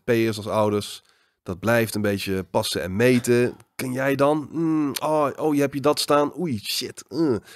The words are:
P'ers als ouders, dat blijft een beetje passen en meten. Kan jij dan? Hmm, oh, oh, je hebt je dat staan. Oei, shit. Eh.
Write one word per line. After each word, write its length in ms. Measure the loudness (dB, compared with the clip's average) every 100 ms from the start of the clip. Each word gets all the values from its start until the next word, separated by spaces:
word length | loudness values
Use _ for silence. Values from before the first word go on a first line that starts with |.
P'ers 340 | 0 2 0 -2
als 100 | -2
ouders, 560 | 0 2 0 -4 -10 -20 _ _ _
dat 160 | -12 -4
blijft 360 | 2 2 2 0
een 60 |
beetje 420 | -2 -2 -2 -4
passen 380 | -2 -2 -2 -4
en 120 | -4 2
meten. 600 | 4 4 4 2 2 -2 _ -12
Kan 160 | -8
jij 240 | -4 -2 2
dan? 320 | 2 2 -2
Hmm, 400 | -4 0 0 0 -2
oh, 240 | -2 0 0 0
oh, 180 | 0 2
je 60 |
hebt 120 | 0
je 60 | 0
dat 180 | 0 0
staan. 380 | 2 2 2 -2
Oei, 200 | -4 -4
shit. 440 | -4 -6 -6 -10 -8
Eh. 280 | -2 0 0 -4